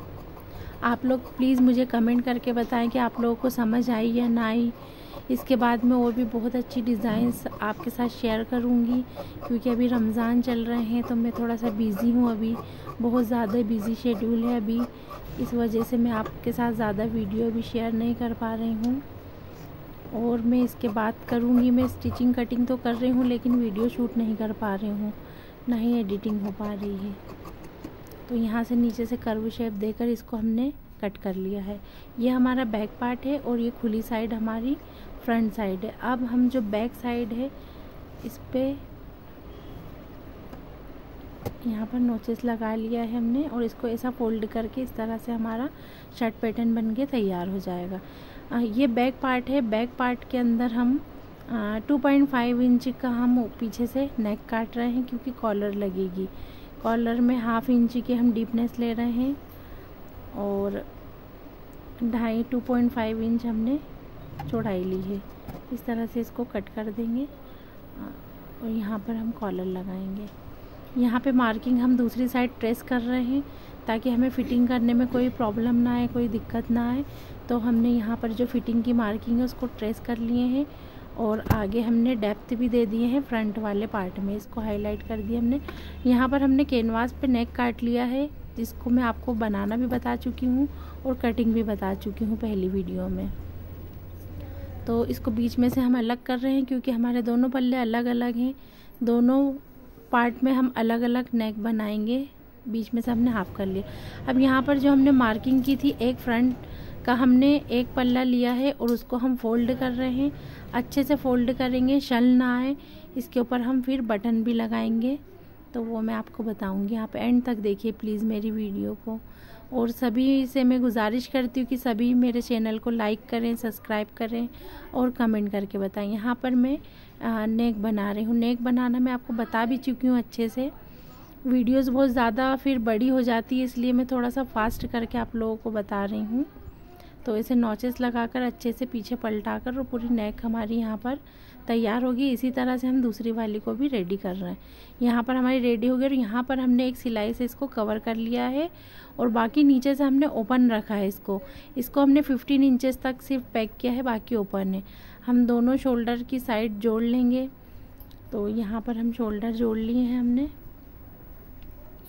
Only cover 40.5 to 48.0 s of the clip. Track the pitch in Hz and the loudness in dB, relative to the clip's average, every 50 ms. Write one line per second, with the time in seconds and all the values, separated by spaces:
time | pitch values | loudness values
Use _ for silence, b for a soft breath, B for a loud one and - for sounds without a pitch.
40.5 | - - - - - - - - - - - - - - - - - - - - | -16 -16 -16 -16 -16 -16 -16 -16 -16 -16 -16 -16 -16 -16 -16 -16 -16 -10 -10 -10
41.5 | - - - 240 220 214 226 220 - 247 247 240 233 220 - - 233 - - 240 | -10 -6 -4 -4 -2 -2 -4 -2 0 2 2 2 2 0 -2 -4 -4 -2 0 -2
42.5 | 233 220 226 220 220 226 220 220 233 233 233 220 226 247 226 233 240 269 311 294 | -2 0 -2 -2 -2 -2 -2 -2 -2 -2 -2 -2 -2 0 0 2 2 2 0 -2
43.5 | 220 240 233 226 - - - 233 226 233 - 254 247 254 240 220 226 220 214 214 | -2 -2 -2 -2 -4 -4 -4 -4 -2 -2 -2 -4 -2 0 0 0 0 0 -2 -4
44.5 | - 226 226 214 - 262 254 247 - - 220 220 226 220 - 240 233 226 226 226 | -4 -4 -4 -4 -4 -6 -6 -6 -4 -6 -4 -4 -4 -6 -4 -4 -4 -2 -2 -2
45.5 | 220 226 254 311 - B B B B B B B - - 240 220 220 - - 226 | -2 -2 -4 -4 -6 B B B B B B B -6 -2 -2 -2 -2 0 -2 -2
46.5 | 214 233 233 226 226 233 220 226 220 247 277 277 277 240 208 196 185 175 175 190 | 0 0 2 2 2 2 2 0 0 0 -2 0 0 0 2 2 0 0 -2 -2
47.5 | 190 196 180 190 180 175 180 185 196 190 | -4 -4 -4 -4 -4 -4 -4 -6 -8 -8